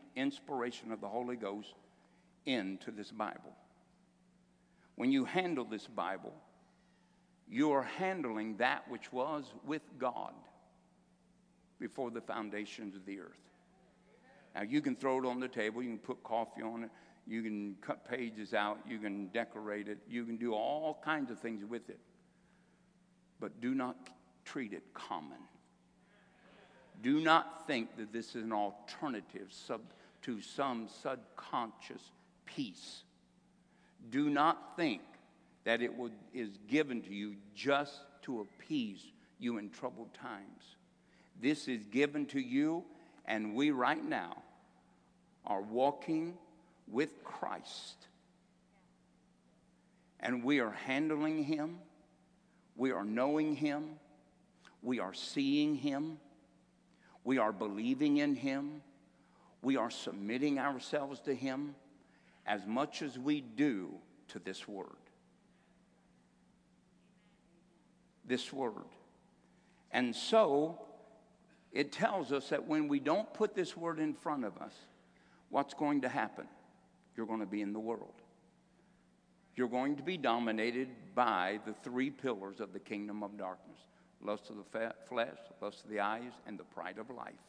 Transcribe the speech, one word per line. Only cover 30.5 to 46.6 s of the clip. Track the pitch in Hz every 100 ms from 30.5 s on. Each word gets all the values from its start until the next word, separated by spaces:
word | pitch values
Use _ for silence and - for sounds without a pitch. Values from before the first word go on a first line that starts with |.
| - 139 120 110
subconscious | - 147 131 - - - 139 117 - - - - - _ _ -
peace. | - 120 - - - - _ _ _ _ _ _ _ - - 117
Do | 127 147
not | 143 156 160 - -
think | 160 95 - - - - - -
that | 113 117
it | 120 123
would, | 120 107 -
is | 131 110 98 101
given | 139 147 120
to | 92
you | 101 104 101 - -
just | 135 139 143 - - -
to | - 120
appease | 101 - - 156 110 92 - - - -
you | 123 117
in | 104
troubled | - 127 117 110
times. | - 135 101 98 - - - _ _ _ - - -
This | 123 147 -
is | 120 104
given | 120 143 151 139
to | 139
you, | 123 131 151 170 - - - - -
and | 110 107 110
we | 147
right | 131 123 160
now | 277 131 85 - - - - - _ _ _ _ _ _ -
are | 98
walking | 104 117 139 139 - 160 165 175 - -